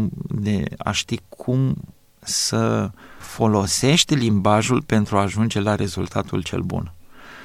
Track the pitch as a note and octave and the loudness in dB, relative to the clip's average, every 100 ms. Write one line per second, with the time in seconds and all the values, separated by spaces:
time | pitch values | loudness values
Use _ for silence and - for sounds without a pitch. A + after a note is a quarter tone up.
0 | G#2+ - - - G#2 G2+ D2+ - - G2+ | 0 -4 -6 -4 0 0 -2 -4 -4 -4
1 | - A#2 - - - C3 C3+ - - - | -4 -6 -8 -10 -2 0 2 -2 -8 -20
2 | _ _ - - - A2+ A2+ A2 G2+ - | _ _ -6 -4 -2 0 2 0 -2 -6
3 | - - - - A2 G#2+ G2 - B2+ E3+ | -20 -20 -10 0 2 4 2 2 4 4
4 | - D3 A#2+ G#2 G2+ G#2 A2+ B2 - A2 | 4 2 2 2 4 4 4 0 2 0
5 | G#2 G2+ G2 G2+ A2+ G#2 G#2 G#2 G2+ F#2 | 2 0 0 0 0 0 0 0 -2 -4
6 | F2+ A2 G2 G2+ - F2+ F2+ F2+ F2 - | -4 -4 -2 -4 -2 -4 -4 -4 -6 -10
7 | - - - - | -20 -20 -20 -20